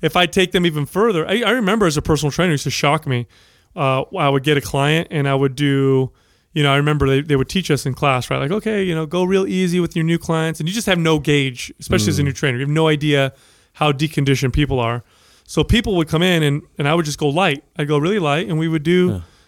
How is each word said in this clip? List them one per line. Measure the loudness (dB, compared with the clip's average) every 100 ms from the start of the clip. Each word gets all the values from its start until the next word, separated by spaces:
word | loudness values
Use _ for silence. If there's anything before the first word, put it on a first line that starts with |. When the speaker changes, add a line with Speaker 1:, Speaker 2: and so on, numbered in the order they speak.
Speaker 1:
If | -2 0
I | 0
take | 2 0
them | 2 0
even | -2 -4
further, | 0 0 0 -2
I, | -2
I | 0
remember | 0 2 2 2
as | 0
a |
personal | 0 0 0
trainer, | 0 0
it | 0
used |
to | -2
shock | 0 2 2 0
me. | -4 -4 _ _ _ _ -4
Uh, | 0 0 -2 -2
I | 0
would | 2
get | 2 0
a |
client | 0 0 2 0 0
and | -2 0
I | 0
would | 0 0
do, | 0 2 2 2 0 _ _ _ _
you | 0
know, | 2
I | 2
remember | 2 2 2
they, | 2
they | 2 0
would | 0
teach | -2 0
us | -2 -2
in |
class, | -2 0 0 -2
right? | -4
Like, | -2
"Okay, | -2 -2 -2
you | -2 -2
know, | -2
go | -2
real | 0 0 0
easy | 0 0 0
with | 0 -2
your | 0
new | 0
clients." | 0 -2 -2 -4
And | -4
you |
just | -4 0
have | 2
no | 2 2
gauge, | 2 0 0 -6 -14 -12
especially | -2 0 2
as | 0
a |
Speaker 2:
Mm. | -2
Speaker 1:
new |
trainer. | -2 -2 -2
You |
have | -2
no | 2 2
idea | 2 2 2 0 -4 _ _ _
how | -2 -2
deconditioned | 0 -2 0 0 2 0
people | 0 0 0
are. | -2 -4 -10 _ _ _ -8
So | -2
people | 2 2 2 0
would | 0
come | 0
in | 2 2
and, | 2 -2 -6 -6
and | -2
I | 0
would | -2
just | -2
go | -2
light. | 0 0 -2 -8 -6
I'd | -2
go | 0
really | 0 0
light | 0 -2 -2
and | -2
we | -2
would | -2
do, | 2 2 2
Speaker 2:
Yeah. | -2 -8 _